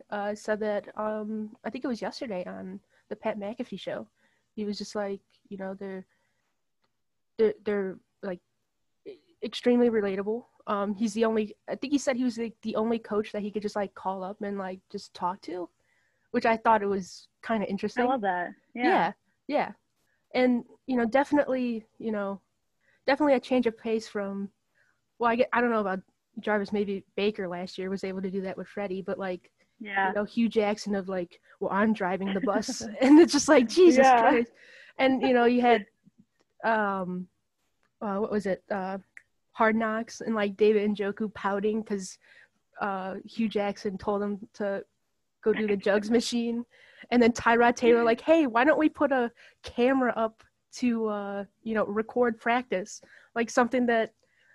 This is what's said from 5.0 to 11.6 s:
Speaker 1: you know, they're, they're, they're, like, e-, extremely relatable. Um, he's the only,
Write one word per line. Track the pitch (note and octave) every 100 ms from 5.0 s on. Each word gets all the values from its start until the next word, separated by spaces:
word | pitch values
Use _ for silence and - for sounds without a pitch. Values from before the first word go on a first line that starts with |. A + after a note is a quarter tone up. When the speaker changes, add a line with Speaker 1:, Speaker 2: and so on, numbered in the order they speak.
| G3+ G3 _ _ -
Speaker 1:
you | G3
know, | F#3+
they're, | F#3+ G3 F#3+ F#3+ _ _ _ _ _ _ _ _ _ _ _ _ -
they're, | A3 G#3+ G#3+
they're, | G3+ F#3+ F3 _ _
like, | G3+ F3+ _ _ _ _ _ _ -
e-, | - _ _
extremely | A#3 - B3 A#3+ A#3+
relatable. | A3+ G3+ G3 G3+ A#3 - _ -
Um, | G3+ G3+ G3
he's | A3+
the | G3+ A3+
only, | A3 G#3 -